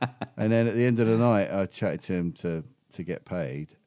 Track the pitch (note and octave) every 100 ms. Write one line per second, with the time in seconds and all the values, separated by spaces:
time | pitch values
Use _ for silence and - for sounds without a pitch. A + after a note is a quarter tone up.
0 | B2 - - - A2 A#2 A#2 A2 B2 A#2
1 | A2+ A2+ A#2+ G#2+ G2 G2 F#2+ - G#2 D#2+
2 | - F#2 F2 - F2 E2 D2+ _ _ -
3 | E2+ F2 - F2+ D2 C2+ D2+ _